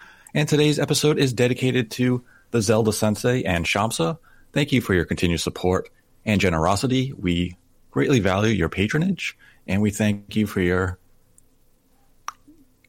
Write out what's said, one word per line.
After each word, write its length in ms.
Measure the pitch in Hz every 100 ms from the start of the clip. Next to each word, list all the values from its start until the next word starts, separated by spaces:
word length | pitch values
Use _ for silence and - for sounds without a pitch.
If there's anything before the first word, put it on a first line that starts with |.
| - - -
And 140 | 147 151
today's 320 | 147 151 151
episode 400 | 143 151 151 151
is 140 | 135
dedicated 580 | 117 123 123 127 123 113
to 320 | - 127 123 - _ _
the 100 | 117
Zelda 320 | 104 110 110
Sensei 500 | 107 107 101 127 127
and 220 | 87 87 82
Shamsa. 520 | 101 113 - 165 165 _ - -
Thank 180 | 143 147
you 80 | 127
for 140 | -
your 100 | 90
continued 380 | 78 - 87 85
support 480 | - - 90 92 - _ _ _
and 160 | 110 98
generosity. 720 | 90 80 82 104 131 131 131
We 460 | 98 92 87 87 90 _ _ _
greatly 300 | 131 139 131
value 320 | 92 95 110
your 160 | 101 80
patronage, 680 | - 104 151 185 180 - - - _ -
and 140 | 95
we 100 | 104
thank 460 | 101 107 101 - 107
you 100 | 101
for 140 | 98
your 380 | 90 92 92 90 _ _ _ _ _ _ _ _ _ _ _ _ - - _ - _ _